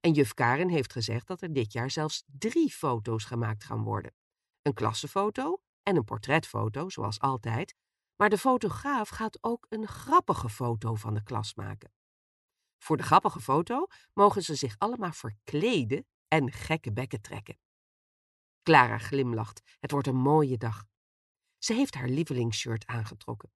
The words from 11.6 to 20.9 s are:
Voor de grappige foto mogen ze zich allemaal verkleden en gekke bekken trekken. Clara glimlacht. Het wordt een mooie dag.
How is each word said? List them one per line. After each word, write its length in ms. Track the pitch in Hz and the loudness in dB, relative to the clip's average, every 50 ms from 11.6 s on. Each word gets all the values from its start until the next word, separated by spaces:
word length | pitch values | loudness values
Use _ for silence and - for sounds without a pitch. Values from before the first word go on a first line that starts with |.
| 101 101 101 104 - - _ _ _ _ _ _ _ _ _ _ _ _ _ _ _ _ _ _ | -10 -10 -10 -12 -16 -20 _ _ _ _ _ _ _ _ _ _ _ _ _ _ _ _ _ _
Voor 180 | - - 156 | -4 -2 -2
de 60 | 131 - | -2 2
grappige 380 | 110 143 185 - 208 - 147 | 6 6 6 6 6 -4 -4
foto 460 | 110 - 135 151 170 - 233 269 339 392 - - _ _ _ | 0 2 2 2 2 2 0 -2 -2 -4 -6 -16 _ _ _
mogen 300 | - 202 208 196 208 170 | 6 6 6 6 4 -2
ze 120 | - 156 | -4 -4
zich 200 | 131 - 127 107 - | -4 -4 -4 -4 -2
allemaal 340 | - 214 247 240 208 175 151 | -2 -2 -2 -4 -6 -6 -8
verkleden 920 | - - 117 104 - _ - - 147 165 233 254 175 127 107 127 147 - _ _ _ _ _ | -8 -10 -10 -10 -10 _ -6 -4 0 2 2 2 2 2 0 -2 -4 -4 _ _ _ _ _
en 240 | - 156 139 120 - | 2 2 2 2 -4
gekke 400 | - - - 160 160 - 123 104 | -8 -4 -2 -4 -2 -2 -4 -4
bekken 280 | 107 131 - - 110 | -4 -6 -6 -8 -10
trekken. 380 | - - - 107 104 - - _ _ _ _ _ _ _ _ _ _ _ _ _ _ _ _ _ _ _ _ _ _ | -10 -10 -14 -12 -12 -14 -18 _ _ _ _ _ _ _ _ _ _ _ _ _ _ _ _ _ _ _ _ _ _
Clara 360 | - 151 127 127 120 110 110 | 6 8 8 8 8 4 -4
glimlacht. 640 | - - - 139 135 123 117 110 110 107 - - _ _ _ _ | -4 -2 -2 0 0 0 0 -4 -4 -6 -10 -18 _ _ _ _
Het 100 | - 131 | -10 -4
wordt 160 | - 143 131 | -4 -2 0
een 140 | 139 131 131 | 0 0 2
mooie 360 | 127 139 151 156 151 135 127 | 4 6 6 6 4 4 0
dag. 300 | 113 113 117 104 - - _ | -2 -2 -4 -6 -6 -10 _